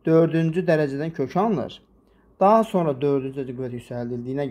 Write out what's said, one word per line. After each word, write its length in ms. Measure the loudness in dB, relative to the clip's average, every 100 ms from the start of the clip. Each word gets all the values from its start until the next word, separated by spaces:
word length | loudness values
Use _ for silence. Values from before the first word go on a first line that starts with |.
| 2
dördüncü 560 | 4 4 2 0 0
dərəcədən 480 | 2 2 2 -2 -6 -4
kök 200 | -2 0
alınır. 400 | 0 0 -4 -10 _ _ _ _ _ 2
Daha 240 | 4 4
sonra 300 | 4 0 0 0
dördüncü 400 | 0 0 -2 -6
dərəcə 180 | -8 -8
qüvvəti 220 | -8 -8
yüksəldildiyinə 640 | -10 -8 -6 -6 -6 -6 -4